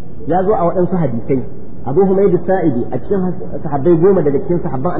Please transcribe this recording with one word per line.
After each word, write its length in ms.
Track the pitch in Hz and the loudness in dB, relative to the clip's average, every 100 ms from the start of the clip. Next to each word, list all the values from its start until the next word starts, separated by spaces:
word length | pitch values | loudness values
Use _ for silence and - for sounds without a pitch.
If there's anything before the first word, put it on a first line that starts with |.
| - - 135 | -6 -6 -2
ya 160 | 175 | 0
zo 100 | 190 | 2
a 80 | 190 | 2
waɗansu 320 | 170 180 180 185 | 0 0 0 0
hadisai. 460 | 147 117 - 135 - - - - | 0 -2 -2 -2 -2 -6 -6 -6
Abu 260 | 117 147 | -2 2
Humayd 300 | 196 190 196 | 2 4 2
as-Sa'idi 500 | 175 175 185 165 120 117 | 2 0 0 2 0 -2
a 60 | 127 | -4
cikin 220 | - 196 | -2 -2
has-, 160 | 185 165 - 147 | -2 -4 -6 -6
sahabbai 320 | 151 143 170 165 | -4 0 2 4
goma 240 | 190 185 | 4 4
daga 160 | 147 135 | 2 0
cikin 200 | - 175 | 0 -2
sahabban 320 | 165 135 175 | -2 -2 -2